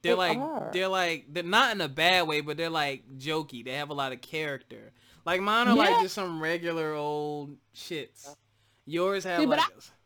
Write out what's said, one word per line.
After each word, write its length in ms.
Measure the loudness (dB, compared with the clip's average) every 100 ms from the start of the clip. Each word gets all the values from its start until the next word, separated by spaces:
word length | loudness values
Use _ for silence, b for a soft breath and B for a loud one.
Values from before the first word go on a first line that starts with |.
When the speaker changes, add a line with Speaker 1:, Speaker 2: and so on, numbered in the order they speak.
Speaker 1:
they're 100 | 2
Speaker 2:
They 40 | 2
Speaker 1:
like, 200 | 2 0
Speaker 2:
are. 300 | -2 -6 -4
Speaker 1:
they're 160 | -2 0
like, 380 | 2 0 -2 -6
they're 100 | -8
not 320 | 2 4 4 2
in 60 |
a 80 | -4
bad 360 | 2 6 6 4
way, 120 | 0
but 160 | -2 -4
they're, 140 | -2
like, 340 | 0 -2 -4 -12 -12
jokey. 480 | -4 -4 -4 -12 -8
They 80 |
have 160 | -8 -6
a 40 |
lot 200 | -4 -6
of 80 | -6
character. 720 | -10 -6 -6 -8 _ -20 -20 _ b b -2
Like, 160 | 0
mine 260 | 2 2 6
are, 80 | 6
like, 140 | 6
Speaker 2:
Yeah. 120 | 4
Speaker 1:
just 120 | 2 -2
some 260 | -6 -4
regular 520 | -2 -2 -2 -4 -4
old 640 | -4 -4 -4 -4 -6 -10 -14 _ -18
shits. 580 | -10 -10 -10 -16 -20 -20 _ _ _ _ -6
Yours 400 | -2 0 -2 -2
have, 160 | 0
Speaker 2:
See, 40 | 2
but 120 | 2
Speaker 1:
like, 100 | 0
Speaker 2:
I 60 |
have 180 | -4 -20 _